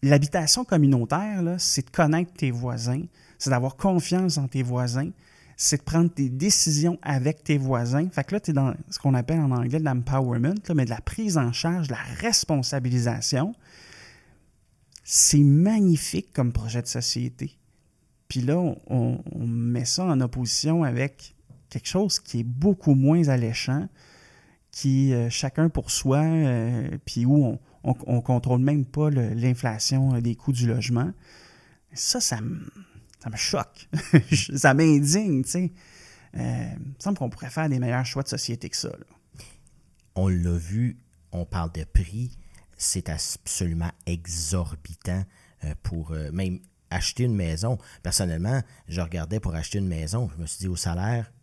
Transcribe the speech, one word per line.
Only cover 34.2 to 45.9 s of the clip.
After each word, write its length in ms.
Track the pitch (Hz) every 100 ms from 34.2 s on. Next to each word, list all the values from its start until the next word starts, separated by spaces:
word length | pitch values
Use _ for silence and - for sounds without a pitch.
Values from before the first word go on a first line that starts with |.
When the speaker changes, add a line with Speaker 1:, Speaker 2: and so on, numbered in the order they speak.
Speaker 1:
<laughs> 100 | - 147 -
Ça 200 | 139 143
m'indigne, 680 | 135 160 147 143 180 214 139
tu 80 | 131
sais. 220 | 175 180 - - - - - - -
Euh, 340 | 120 120 113 -
il 100 | -
me 80 | 135
semble 180 | - 202
qu'on 140 | 123
pourrait 180 | - 123
faire 220 | 160 160
des 80 | 131
meilleurs 260 | 123 123
choix 180 | 123 135
de 60 | 139
société 400 | 123 - 117 -
que 80 | -
ça, 140 | -
là. 520 | - - _ _ - - - - _ _ _ _
Speaker 2:
On 140 | - 95
l'a 280 | 92 85 85
vu, 440 | 82 101 120 - _ _ _
on 140 | 90 85
parle 260 | 92 82
de 120 | 82
prix, 520 | 78 - 95 101 123 - - - - _
c'est 320 | - 185 -
absolument 840 | 78 - - - - 87 82 82 -
exorbitant, 1200 | - 85 82 82 80 92 82 73 - 82 - 90 95 _ _ _
euh, 100 | 76 76
pour, 300 | -